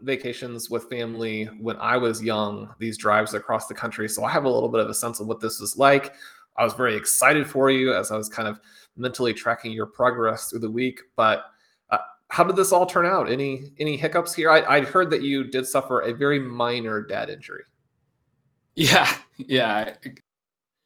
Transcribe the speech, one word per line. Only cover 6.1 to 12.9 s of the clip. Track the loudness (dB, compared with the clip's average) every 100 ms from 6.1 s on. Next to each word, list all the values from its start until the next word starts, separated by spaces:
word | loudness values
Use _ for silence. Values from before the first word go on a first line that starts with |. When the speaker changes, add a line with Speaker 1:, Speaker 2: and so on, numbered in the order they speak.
| -14 -20 -20 _ 0
Speaker 1:
I | 0
was |
very | 2 0 0
excited | 0 4 6 4 2
for | 4 4
you | 4 4 2
as | 0
I | -4
was | -6
kind | -6 -6
of | -6 _ -20 _ -8
mentally | -8 0 0
tracking | 0 -2 -4 -4
your | -6 -6
progress | 0 0 2 -2 -2 -6
through | -6
the | -4
week. | -2 -2 -4 -10 2
But, | 2 2 -4 _ _ _ -4
uh, | -4 -4 -18 -6
how | 2
did | 2 4
this | 4
all | 4
turn | 4